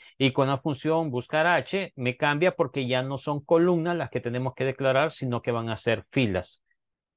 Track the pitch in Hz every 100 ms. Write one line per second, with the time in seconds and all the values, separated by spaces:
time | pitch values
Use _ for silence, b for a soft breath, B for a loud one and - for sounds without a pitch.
0 | B - 135 131 135 139 160 131 156 160
1 | 160 123 - 156 165 165 120 196 185 -
2 | 123 123 147 147 180 175 143 143 127 127
3 | 135 139 - 147 - 165 175 175 170 170
4 | 127 127 120 123 131 - 135 131 139 131
5 | 156 - 131 120 - 117 113 110 - 110
6 | - 139 117 90 - - _ _ _ _
7 | _